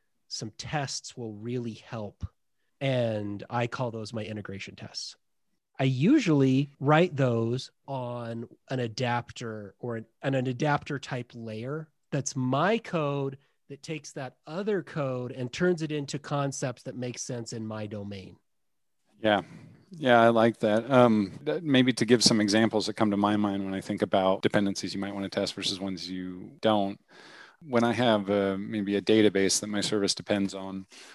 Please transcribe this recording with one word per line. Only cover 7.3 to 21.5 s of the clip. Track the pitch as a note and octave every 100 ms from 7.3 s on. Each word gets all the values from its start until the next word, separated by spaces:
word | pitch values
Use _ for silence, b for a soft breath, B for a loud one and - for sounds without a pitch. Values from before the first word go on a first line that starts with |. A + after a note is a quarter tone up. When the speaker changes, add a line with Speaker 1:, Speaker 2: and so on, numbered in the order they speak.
| A#2 A2+ B2+ - _ -
Speaker 1:
on | C3+ B2 A#2+ A#2 A#2 A#2 - _
an | B2+
adapter | A#2+ G#2+ B2 A#2+ - - A#2 G#2+ G2+ -
or | B2 A#2
an, | A2 _
an, | C#3
an | C3+ B2+
adapter | B2 D3+ C#3+ - C#3
type | - B2+ A#2
layer. | A#2 A2+ A2 B2 D#3 D#3+ _ _
That's | D3 - C3+
my | B2+ C3+ F3+ A3+
code | - F3 C#3+ C#3+ C#3 C#3 _ _ _
that | C#3+
takes | - D#3 C#3+
that | D3+ C3 - -
other | E3 G#3 G3
code | C#3+ D#3 C3+ B2+ B2
and | C3 B2
turns | - F3+ E3+
it | D#3
into | D3+ C#3 C#3+
concepts | - C#3+ C#3 C3+ C3+ B2
that | C3 B2
make | B2 A#2
sense | - B2 A2+
in | A#2 A2
my | G#2+ G#2+
domain. | G#2+ G2+ G2 F#2+ - _ _ _ _ _ _ _ _
Speaker 2:
Yeah. | A2 G2+ - B B B B
Yeah, | E3 C3 A#2
I | A#2
like | A#2 A#2 G#2+
that. | A2 G#2+ A#2+
Um, | C3 B2 G#2+ G2 -
that, | D3